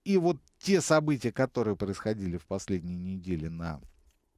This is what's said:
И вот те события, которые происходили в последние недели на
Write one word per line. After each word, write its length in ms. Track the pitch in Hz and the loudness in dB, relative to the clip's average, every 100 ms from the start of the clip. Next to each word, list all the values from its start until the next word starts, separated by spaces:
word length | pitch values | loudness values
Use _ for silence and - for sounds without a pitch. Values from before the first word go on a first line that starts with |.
И 140 | 185 190 | 0 4
вот 200 | 170 151 - _ | 4 0 -4 _
те 200 | - 190 | 2 2
события, 520 | - 156 151 135 117 | 6 4 4 0 0
которые 440 | - 131 - 107 98 | 0 0 0 0 0
происходили 640 | 98 95 107 110 95 85 | -2 -2 -4 -2 -4 -6
в 80 | - | -4
последние 500 | 98 - 92 85 90 90 95 | -6 -2 -4 -4 -6 -6 -6
недели 320 | 90 85 80 | -4 -4 -4
на 340 | 82 85 73 - - _ _ _ | -6 -8 -8 -12 -20 _ _ _